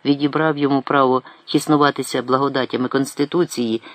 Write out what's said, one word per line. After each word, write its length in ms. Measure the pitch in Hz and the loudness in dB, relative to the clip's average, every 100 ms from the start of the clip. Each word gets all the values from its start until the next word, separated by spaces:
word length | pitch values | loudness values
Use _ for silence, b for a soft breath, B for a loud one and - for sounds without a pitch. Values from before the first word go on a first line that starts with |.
| 139 | -2
відібрав 520 | 139 143 147 160 147 | 0 0 0 0 0
йому 240 | 139 139 | 0 0
право 420 | - 143 131 127 - B - | 0 2 2 2 -2 B -4
хіснуватися 760 | 151 - 151 143 143 127 135 | -2 2 2 2 0 -4 -4
благодатями 680 | 123 131 139 135 120 120 127 | -2 0 0 -2 -2 -2 -2
Конституції 960 | 135 135 - 143 175 165 - 117 113 B | -2 -2 -2 -2 0 -2 -2 -2 -4 B